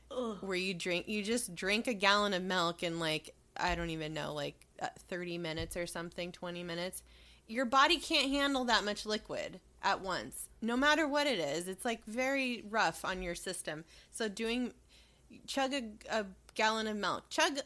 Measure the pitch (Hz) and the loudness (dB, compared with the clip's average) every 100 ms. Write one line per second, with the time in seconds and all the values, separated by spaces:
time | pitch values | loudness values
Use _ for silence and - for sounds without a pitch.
0 | - 254 240 202 190 185 185 185 185 175 | -10 -6 -6 -6 -4 -2 -2 -2 -2 -2
1 | - 214 202 240 240 170 190 208 240 226 | -2 -4 0 -2 -2 -4 0 0 0 4
2 | 196 202 208 185 185 185 170 170 175 165 | 6 6 6 2 2 2 2 0 -2 0
3 | 160 156 - - _ - 180 170 170 160 | 0 0 -4 -16 _ -4 -2 0 -2 -4
4 | 156 156 147 151 143 147 - - 147 - | -4 -4 -4 -4 -6 -8 -18 -8 -8 -8
5 | - 180 175 170 170 160 165 185 175 175 | -10 -8 -6 -4 -4 -4 -4 -4 -4 -6
6 | 170 - 175 170 175 175 175 170 180 - | -8 -6 -8 -6 -8 -6 -6 -4 -4 -6
7 | - - - - - 226 262 269 294 339 | -12 -20 -20 -20 -8 -2 4 6 6 6
8 | - 320 277 277 277 277 247 220 202 208 | 2 2 2 2 2 2 4 4 4 -2
9 | 214 214 - 117 78 180 - - - 196 | -2 -4 -4 -6 -6 -8 -18 -4 0 0
10 | 185 170 110 - - - 220 240 285 302 | 0 -4 -4 -8 -12 -6 -2 2 4 4
11 | 311 285 294 233 151 147 175 190 247 226 | 4 2 2 2 0 -2 -4 -4 -4 -4
12 | - 220 262 269 262 240 208 220 180 165 | -4 -2 0 2 0 -2 -2 2 2 2
13 | - 185 185 175 - 180 - 156 160 - | -2 -4 -4 -4 -6 -6 -6 -8 -12 -20
14 | - - 220 190 226 240 240 - _ - | -18 -4 -4 -2 -2 0 -2 -6 _ -20
15 | - _ _ - - - 269 277 226 214 | -20 _ _ -20 -6 0 0 0 -4 -10
16 | - 220 202 185 - - 220 220 220 214 | -4 -2 -2 -8 -10 2 2 2 0 0
17 | 196 131 - - 330 285 | 0 -2 -2 2 2 2